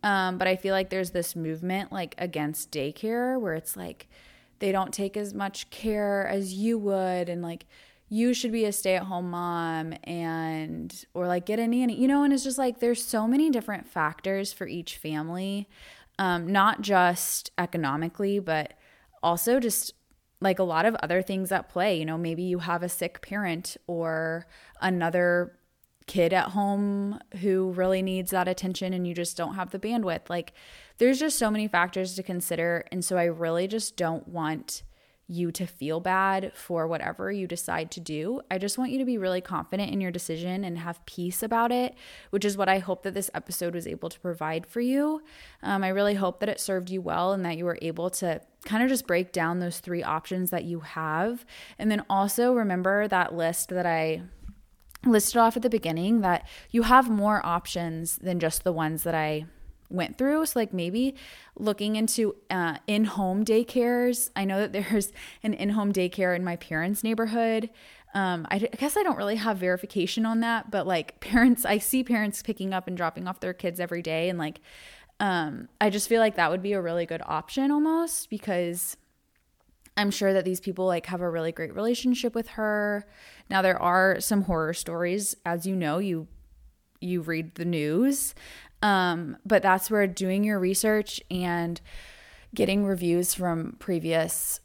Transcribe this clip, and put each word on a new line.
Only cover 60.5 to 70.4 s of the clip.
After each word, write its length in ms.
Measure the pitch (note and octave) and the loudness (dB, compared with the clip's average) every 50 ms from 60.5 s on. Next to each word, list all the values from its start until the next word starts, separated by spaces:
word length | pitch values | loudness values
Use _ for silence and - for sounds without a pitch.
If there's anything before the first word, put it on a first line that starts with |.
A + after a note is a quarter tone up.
| - B3 | 0 0
like, 140 | A3+ G#3 - | 0 0 -2
maybe 420 | F#3 E3+ E3+ F3+ A3+ B3+ C4+ C4 - - - - - - - _ - | -4 -4 -2 0 0 0 0 0 -4 -14 -20 -20 -20 -20 -20 _ -4
looking 380 | G3+ G#3+ G#3 G#3 G3+ G#3 G#3+ | -2 -2 0 0 0 0 0
into, 400 | G#3+ A3 A3 - - A3+ G#3 - - _ _ | 2 2 0 2 2 0 0 0 -4 _ _
uh, 280 | - F#3 F3 E3 D#3+ - _ - | -2 0 0 0 -2 -4 _ 0
in-home 560 | G#3 G#3 A3 G#3 - G3 G3+ F#3 F#3 G3+ G#3+ | 2 2 2 2 2 0 -2 0 0 0 2
daycares. 880 | G#3 A3 A3 A#3+ A#3 - B3+ A#3+ A#3+ A#3+ B3 B3 B3 B3 A#3+ - - _ | 4 4 4 4 2 2 2 2 4 4 2 2 2 2 0 -2 -4 _
I 100 | - G3 | -2 -2
know 140 | G3 F#3+ G3 | 0 0 0
that 140 | G#3 - - | 0 0 -2
there's 380 | G3 G3+ F3+ G#3+ G#3+ G3 G3+ - - - - - - - | -4 -2 0 0 0 0 0 -6 -12 -18 -18 -18 -8 -4
an 100 | G#3+ G#3+ | -4 -4
in-home 400 | - - G#3 G#3 G#3+ G3+ G3+ G3+ | -2 -2 0 0 2 0 2 2
daycare 420 | F#3+ F3+ F3+ F3+ - F#3+ F3+ F3+ | 2 0 0 0 0 0 2 2
in 80 | F3 F#3 | 0 0
my 120 | F#3 F3 | -2 -4
parents' 480 | E3+ - - E3 D#3 E3 F3+ G#3 G#3 - | -6 -6 -6 -4 -2 0 0 -2 -2 0
neighborhood. 640 | A3 A3+ A3 A3+ A3 G#3+ A#3 A3+ A3+ A3+ A3 A3 A3+ - - - - - - - _ - | -2 0 0 0 0 0 0 2 2 2 0 -2 -4 -10 -16 -20 -20 -20 -20 -20 _ -2
Um, 340 | G3 G3 F#3 F3+ E3+ D#3+ - | -2 0 0 0 -2 -2 -2
I 100 | - G3+ | -2 0
d-, 100 | G#3 - | 0 -2
I 40 | - A3 | -2 -2
guess 200 | C4 D4 D4 G#4 | -4 0 0 2
I 60 | G#4 | 2
don't 140 | F#4 C#4 - | 2 0 0
really 180 | G3 G3+ G#3+ | 0 -2 -2
have 220 | A3+ G#3 A3+ G#3+ F#3+ | 0 0 0 -2 0
verification 680 | F3+ F3+ F3+ F3+ F#3 - - G3+ E3+ F3+ - - A3 | 0 0 0 0 -2 -4 -2 -2 -2 0 0 0 0
on 140 | A3+ A3+ | 2 2
that, 320 | A3+ | 2